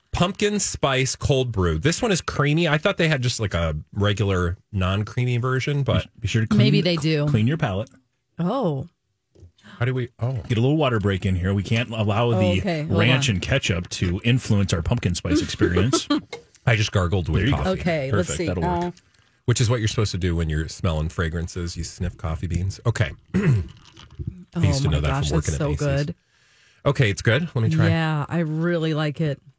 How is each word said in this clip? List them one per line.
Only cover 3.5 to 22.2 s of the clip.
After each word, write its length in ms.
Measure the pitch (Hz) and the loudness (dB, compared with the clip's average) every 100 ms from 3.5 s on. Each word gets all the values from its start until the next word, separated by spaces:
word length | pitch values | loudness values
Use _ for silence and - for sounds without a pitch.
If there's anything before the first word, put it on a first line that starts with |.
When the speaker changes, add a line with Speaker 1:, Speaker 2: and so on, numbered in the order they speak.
Speaker 1:
a 240 | 85 82 76 - | -2 -2 -4 -6
regular 640 | 101 101 101 98 92 87 95 _ | -2 0 2 0 0 0 -4 _
non-creamy 640 | 101 92 98 104 - 123 120 | -2 0 0 -4 -2 -2 0
version, 460 | 127 131 135 143 | -2 -2 -2 -2
but 240 | 131 92 - - | 0 0 -2 -6
Speaker 2:
Be 80 | 98 | -2
sure 140 | 113 | 0
to 60 | 110 | 2
clean, 100 | - | 4
Speaker 3:
Maybe 240 | - 147 | 6 4
they 140 | 180 170 | 2 0
do. 300 | 156 151 147 | 0 0 2
Speaker 2:
clean 180 | 123 113 | 2 2
your 100 | 160 | 0
palate. 320 | 135 95 113 - _ _ _ - | -2 -2 -6 -12 _ _ _ -6
Speaker 3:
Oh. 500 | 170 262 190 139 - _ _ _ _ - - _ - - | -2 0 0 -2 -8 _ _ _ _ -20 -20 _ -14 -4
Speaker 1:
How 80 | 120 | -2
do 80 | |
we? 160 | 127 120 - | -2 -6 -6
Oh. 140 | 120 127 - | -4 -4 -2
Speaker 2:
Get 80 | 113 | 2
a 40 | |
little 140 | 127 156 | 2 2
water 220 | 135 113 | 2 2
break 260 | 98 95 98 | 2 0 0
in 100 | 90 | 0
here. 180 | 92 | 2
We 80 | 98 | 0
can't 280 | 92 113 120 | 0 0 0
allow 400 | 110 107 104 120 | -2 0 2 2
Speaker 3:
Oh, 80 | 110 | 2
Speaker 2:
the 200 | 101 92 | 2 2
Speaker 3:
okay. 240 | 185 160 | 0 -2
Hold 160 | - 101 | 0 2
Speaker 2:
ranch 300 | 113 135 135 | 4 2 2
Speaker 3:
on. 60 | 92 | 0
Speaker 2:
and 60 | |
ketchup 440 | - 135 - 85 87 | 0 -2 0 -2 -4
to 300 | - 90 92 | -4 -2 0
influence 500 | 117 123 - 104 95 | 2 0 2 0 2
our 80 | 87 | 0
pumpkin 320 | - 120 101 87 | 0 0 0 -2
spice 260 | - 302 | 0 0
experience. 680 | - - - - 135 330 - 349 - - | 0 0 2 4 2 0 0 -2 -4 -18
Speaker 1:
<laughs> 280 | - - - | -20 -4 2
I 100 | 110 | 2
just 160 | 101 | 2
gargled 380 | 101 87 98 78 | 0 2 0 0
with 120 | 76 | 2
Speaker 2:
There 40 | 98 | 2
you 60 | |
go. 60 | 71 | 2
Speaker 1:
coffee. 160 | - - | 0 0
Speaker 3:
Okay, 300 | 175 160 135 | -2 -2 0
let's 180 | 104 175 | 0 0
Speaker 2:
Perfect. 80 | - | -2
Speaker 3:
see. 80 | 165 | -2
Speaker 2:
That'll 160 | - | -2
work. 200 | 170 175 175 | 0 0 -2
Speaker 3:
Uh, 60 | - _ _ _ _ - | -8 _ _ _ _ -2
Speaker 1:
Which 160 | 117 | 2
is 80 | 110 | 2
what 100 | 123 | 0
you're 80 | 107 | 0
supposed 240 | - 104 | 0 -2
to 60 | 92 | 0
do 180 | 90 85 | -2 0
when 140 | 80 | -2
you're 180 | 78 78 | -2 -4
smelling 400 | - 92 78 78 | -4 -2 -2 -2
fragrances. 680 | - 82 85 85 92 85 82 | -4 -4 -4 -6 -6 -8 -8
You 60 | 80 | -10
sniff 320 | - 90 | -8 -8
coffee 300 | - | -6